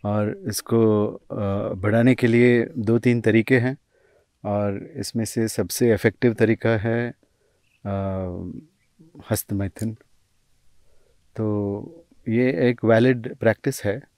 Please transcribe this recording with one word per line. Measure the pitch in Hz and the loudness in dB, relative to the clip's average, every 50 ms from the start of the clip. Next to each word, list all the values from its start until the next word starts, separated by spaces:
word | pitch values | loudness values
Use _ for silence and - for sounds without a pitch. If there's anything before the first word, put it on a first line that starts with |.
| - | -4
और | 104 104 107 104 107 107 196 185 | -2 -2 0 -2 -2 -4 -6 -8
इसको, | - 104 - - - 120 117 113 110 107 104 104 | -8 -8 -8 -4 0 2 4 4 4 4 2 0
अ, | - - - _ _ 98 98 104 98 98 101 110 110 - | -2 -4 -10 _ _ -8 -6 -4 -2 -2 -4 -4 -6 -6
बढ़ाने | 95 95 107 104 113 117 131 127 | -4 -2 0 2 4 4 4 4
के | - - | 4 2
लिए | 117 113 120 120 123 120 120 117 - - | 2 4 4 4 4 4 2 0 -2 -6
दो | 123 107 104 117 120 | -4 0 0 0 2
तीन | - 127 120 120 | 2 2 2 2
तरीके | 107 113 104 113 113 - 131 | 2 4 2 2 4 4 2
हैं, | 127 117 127 135 _ _ _ _ _ _ _ _ _ _ _ _ _ - | 2 2 0 -4 _ _ _ _ _ _ _ _ _ _ _ _ _ -6
और | 107 101 104 104 101 98 101 - - - | -4 -2 0 0 -2 -4 -6 -10 -12 -12
इसमें | 135 104 - - 117 110 | -10 -10 -6 -4 -4 -4
से | - - 120 113 | -2 -2 -2 -2
सबसे | 104 - - 101 87 - - 123 117 110 | -2 -2 -4 -4 -4 -2 2 4 4 4
इफेक्टिव | 101 - 113 - _ - 123 110 | 4 2 0 0 _ 0 0 2
तरीका | - 117 107 113 - - 117 | 2 2 2 2 0 0 -2
है, | 113 107 98 113 113 117 120 120 - _ _ _ _ _ _ _ _ _ _ _ _ _ _ | -2 0 -2 -2 -2 -2 -4 -6 -8 _ _ _ _ _ _ _ _ _ _ _ _ _ _
अ, | 101 98 98 98 98 95 95 92 90 90 90 90 90 - - - _ _ _ _ _ _ _ 160 _ _ 147 - - | -6 -6 -4 -4 -6 -6 -6 -6 -8 -8 -10 -10 -12 -12 -14 -18 _ _ _ _ _ _ _ -20 _ _ -20 -6 -6
हस्तमैथुन। | 113 - - - 104 98 98 95 _ - - 113 110 _ _ _ _ _ _ _ _ _ _ _ _ _ _ - _ _ _ _ _ - _ _ _ _ _ _ _ | -6 -6 -4 -6 -6 -4 -4 -6 _ -8 -8 -8 -8 _ _ _ _ _ _ _ _ _ _ _ _ _ _ -20 _ _ _ _ _ -20 _ _ _ _ _ _ _
तो | - 110 107 104 104 101 101 101 104 - - 165 - _ _ _ _ _ - | -6 -4 -2 -2 -2 -2 -4 -6 -8 -10 -14 -18 -20 _ _ _ _ _ -2
ये | 110 120 127 127 131 82 107 120 | 0 2 2 0 0 2 0 0
एक | 123 - - | 0 0 2
वैलिड | 110 113 113 117 127 131 120 113 127 - | 4 4 6 6 4 2 0 -4 -10 -10
प्रैक्टिस | _ - 113 110 _ - 139 131 - - | _ 0 0 0 _ -2 -6 -6 -2 -4
है | 101 98 135 - _ _ | -4 -4 -4 -10 _ _